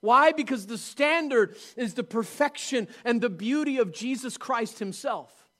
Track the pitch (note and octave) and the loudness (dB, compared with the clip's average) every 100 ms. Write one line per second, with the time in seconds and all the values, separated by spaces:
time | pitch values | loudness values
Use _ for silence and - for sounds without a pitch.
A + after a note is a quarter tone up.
0 | G#3+ B3+ D#4 D#4 A#3+ C4 G3 A3+ - - | 6 8 8 4 -2 -4 -4 -10 -12 0
1 | C#4+ E4 D4+ B3+ G3 - - - A#3+ E3 | 2 2 2 2 2 -2 -16 -6 -6 -4
2 | D#3+ A3+ G#3+ - C#4+ C#4+ - C4 G3+ - | -4 -4 -4 0 0 0 -4 -4 -4 -6
3 | A#3+ A#3+ A#3 E3+ G#3+ D4 D4 C4+ G#3+ D#3+ | 0 0 0 -4 -2 0 0 0 -2 -2
4 | A#3+ C4 B3+ - - B3 A#3 - G3+ F#3 | -6 -6 -6 -12 -4 -2 -2 -6 -10 -6
5 | C#4 G#3 - _ _ | -6 -6 -8 _ _